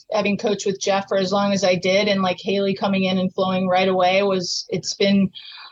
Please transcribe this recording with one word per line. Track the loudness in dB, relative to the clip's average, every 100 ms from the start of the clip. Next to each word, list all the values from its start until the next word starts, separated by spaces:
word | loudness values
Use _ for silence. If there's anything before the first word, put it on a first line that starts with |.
| -6
having | -2 -2 -2
coached | -2 -2 -2
with | -2
Jeff | 0 -2 0
for | -2
as | 0
long | 0 0
as | 2
I | 2
did, | 2 2 2 2
and, | 0
like, | 0 -2
Haley | -2 0 0 0
coming | 0 0 0
in | 0
and | -2
flowing | 0 0 0 0
right | 2 2
away | 2 2 2
was, | 2 0 -4 -8 -6
it's | -6 -6
been | 0 2 4 2 -2 -20 -20 -16